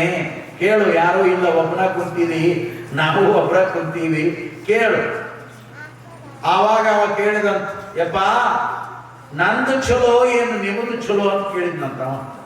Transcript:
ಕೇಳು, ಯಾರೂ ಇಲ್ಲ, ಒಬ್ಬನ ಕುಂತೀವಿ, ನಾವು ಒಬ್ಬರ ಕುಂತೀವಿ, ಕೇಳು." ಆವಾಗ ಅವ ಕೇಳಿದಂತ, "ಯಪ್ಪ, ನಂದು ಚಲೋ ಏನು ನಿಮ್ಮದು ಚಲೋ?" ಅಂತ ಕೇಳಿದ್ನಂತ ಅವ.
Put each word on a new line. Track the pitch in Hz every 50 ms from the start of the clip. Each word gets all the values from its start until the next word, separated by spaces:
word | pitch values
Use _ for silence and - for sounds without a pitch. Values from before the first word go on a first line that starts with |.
| 165 180 180 - - - - - - - - -
ಕೇಳು, | 170 196 220 214 202 185 165
ಯಾರೂ | 165 165 175 180 190 196
ಇಲ್ಲ, | 180 180 180 180 170
ಒಬ್ಬನ | 165 165 165 160 170 185 190
ಕುಂತೀವಿ, | 185 180 175 175 - 170 170 170 165 160 160 160 175 175 - - - - - - - 139
ನಾವು | 143 156 160 160 196 190 190 208
ಒಬ್ಬರ | - - - 170 185 190
ಕುಂತೀವಿ, | - 175 170 160 156 165 170 165 160 160 151 151 - - - - - - - -
ಕೇಳು." | - 214 226 226 214 185 - - - - - - - - - - - - - - - - - - - - - - - - - - - - - -
ಆವಾಗ | 165 180 190 202 214 220 220 220 220
ಅವ | 208 208 208 202 202
ಕೇಳಿದಂತ, | 202 202 208 208 208 202 202 202 196 190 - - - - - - 160
"ಯಪ್ಪ, | 170 165 160 190 196 208 233 240 - - 180 180 180 180 - - - - - - - - - - - - 143
ನಂದು | 147 - 202 226 254 254 269 269 269 240
ಚಲೋ | 226 240 247 247 240 240 247 247
ಏನು | 247 240 240 240 226 214 208
ನಿಮ್ಮದು | 196 202 202 214 233 240 233 - -
ಚಲೋ?" | - 202 202 202 196
ಅಂತ | 202 196 196 196 190
ಕೇಳಿದ್ನಂತ | 180 175 175 151 151 139 131 127 127
ಅವ. | 131 131 135 135 135 - - - -